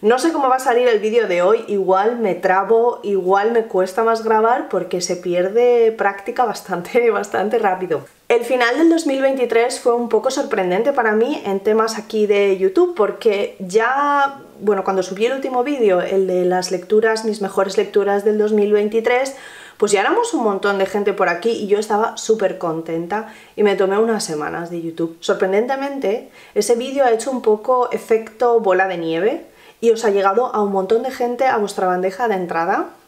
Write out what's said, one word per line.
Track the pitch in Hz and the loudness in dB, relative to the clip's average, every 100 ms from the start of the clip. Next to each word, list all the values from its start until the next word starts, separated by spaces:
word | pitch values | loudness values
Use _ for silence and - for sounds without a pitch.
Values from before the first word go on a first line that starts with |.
No | 208 254 | 2 2
sé | 330 | 0
cómo | 320 262 | 0 0
va | 262 | 0
a | |
salir | 269 240 247 | 2 2 4
el | 220 | 2
vídeo | 214 233 208 | 2 0 0
de | 175 | 2
hoy, | 180 226 - | 2 2 0
igual | 202 185 190 208 240 | -2 2 2 2 0
me | 214 | -2
trabo, | 170 185 185 196 226 240 - | -2 0 0 2 2 2 -2
igual | 202 196 180 196 208 | -4 -2 2 2 2
me | 233 | 0
cuesta | 220 185 185 - | 0 0 0 0
más | 226 226 | 0 0
grabar, | 220 220 226 247 - | 2 2 4 2 0
porque | 196 175 185 | -4 -4 -4
se | 175 180 | -4 -4
pierde | 180 175 180 214 247 240 226 | -2 0 0 2 4 4 2
práctica | 220 202 196 - 233 240 | 2 -2 -2 -10 -2 -2
bastante, | 190 - 185 175 247 233 | -2 -6 -8 -2 0 2
<laughs> | |
bastante | 202 208 - 196 233 | 0 -2 -2 0 0
rápido. | 214 185 180 151 131 _ _ | 0 -2 -2 -4 -6 _ _
El | 233 233 | 0 2
final | 254 247 262 | 0 2 4
del | 330 | 4
dos | 330 311 | 4 2
mil | 269 | 0
veintitrés | 269 269 240 233 240 262 | 0 0 0 2 2 0
fue | 254 | 0
un | 240 240 | 0 2
poco | 214 262 | 0 0
sorprendente | 262 269 - 185 180 233 | -2 -2 -2 0 0 0
para | 277 220 | 0 2
mí | 214 240 302 | 2 0 -2
en | - 196 | -4 -4
temas | 208 220 220 214 | 0 2 0 -4
aquí | - 220 208 | -6 -2 2
de | 202 202 185 | 2 2 2
YouTube, | 190 190 349 | 2 2 0
porque | 349 202 - 233 202 202 - | 2 -2 0 0 0 -4 -8
ya, | 185 196 233 269 285 285 277 277 - - | -2 0 0 0 0 2 0 -4 -20 -8
bueno, | 202 196 | -2 -2
cuando | 190 190 | 0 -2
subí | 185 196 226 | -2 -2 -2
el | |
último | 269 269 254 | -2 -4 -2
vídeo, | 247 285 220 180 | -2 0 2 2
el | 175 196 190 | 0 0 0
de | 180 180 | 0 0
las | 185 180 | 0 -2
lecturas, | 185 180 214 220 220 226 | -6 0 2 2 0 -4
mis | 202 | -4
mejores | 196 196 196 190 | -4 -2 -2 0
lecturas | 202 208 202 202 | 0 0 2 0
del | 208 214 | 0 0
dos | 214 | 2
mil | 214 202 | 2 2
veintitrés, | 208 214 226 220 247 269 269 - - - - | 2 2 0 0 0 -2 -6 -18 -20 -20 -2
pues | 208 | 0
ya | 202 | 2
éramos | 226 392 466 | 2 0 0
un | 320 | 0
montón | 226 190 202 196 | 0 0 0 0
de | 190 | 0
gente | 208 202 | 0 -2
por | 196 180 | 0 0
aquí | 170 233 | 0 -2
y | 233 202 | -2 0
yo | 202 | 0
estaba | 214 208 220 - | 0 0 -2 -4
súper | - 220 190 - | 0 0 0 -2
contenta | 170 160 165 165 170 202 220 - - - | -6 -6 -6 -6 -4 -6 -8 -16 -20 0
y | |
me | 208 | 0
tomé | 190 190 196 | 2 0 2
unas | 226 220 | 0 0
semanas | - 156 151 165 170 | -4 -6 -6 -6 -8
de | 170 | -8
YouTube. | 165 160 165 - | -10 -6 -6 -6
Sorprendentemente, | - 190 185 196 247 269 277 277 190 226 - - - | -2 0 2 0 0 -2 -4 -4 -4 -4 -6 -20 -8
ese | - 208 233 | -4 0 0
vídeo | 262 269 | 0 0
ha | 262 | 2
hecho | 226 226 | 2 -2
un | 254 | -2
poco | 226 214 214 254 240 | 0 0 2 0 0
efecto | 214 - 220 220 - 240 233 | -4 0 -2 -2 -2 2 2
bola | 196 185 190 | 2 2 2
de | 175 | -2
nieve | 165 165 196 320 - _ - _ | -4 0 0 -2 -8 _ -20 _
y | 233 | 2
os | 220 | 2
ha | 226 | 2
llegado | 202 196 202 247 | 2 2 2 0
a | - | 0
un | 202 | -2
montón | 196 190 226 | -2 0 0
de | 254 | 0
gente | 262 240 240 269 | -4 -4 0 0
a | 226 | 0
vuestra | 202 - 185 | -2 -2 -2
bandeja | 180 185 185 220 | 0 -2 -2 -2
de | 190 | -2
entrada. | 175 165 170 226 359 - | -2 -4 -2 -2 -4 -10